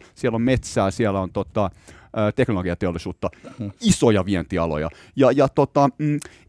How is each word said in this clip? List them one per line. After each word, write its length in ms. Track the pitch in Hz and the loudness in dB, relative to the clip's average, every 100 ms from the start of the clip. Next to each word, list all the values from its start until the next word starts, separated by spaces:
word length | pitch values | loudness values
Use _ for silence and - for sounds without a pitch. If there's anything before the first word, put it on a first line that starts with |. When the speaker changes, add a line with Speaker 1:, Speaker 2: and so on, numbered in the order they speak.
| - | -8
Speaker 1:
siellä 220 | - 123 113 | -6 -4 0
on 60 | |
metsää, 480 | 123 123 - 120 98 | 0 0 -2 -2 -2
siellä 300 | - 110 98 | 0 -2 -2
on 100 | 90 | -4
tota, 380 | 104 - 110 95 - - - - 113 | -6 -6 -2 -4 -6 -20 -20 -10 -2
ö, 140 | 107 | -2
teknologiateollisuutta, 960 | - - 95 90 85 90 85 95 - - - - - | 0 0 0 -2 -2 -4 -4 -8 -8 -8 -8 -20 -14
Speaker 2:
Hmm. 120 | 101 - | -14 -4
Speaker 1:
isoja 440 | 220 - 127 104 | 0 4 4 4
vientialoja. 640 | 92 92 80 90 82 76 80 - - - | 0 -4 -2 -2 -2 -2 -6 -10 -8 2
Ja, 140 | 127 | 4
ja 160 | 139 135 | 4 2
tota, 400 | - 139 143 143 - | 2 0 2 0 0
mm, 200 | 151 147 - - | -2 -4 -6 -20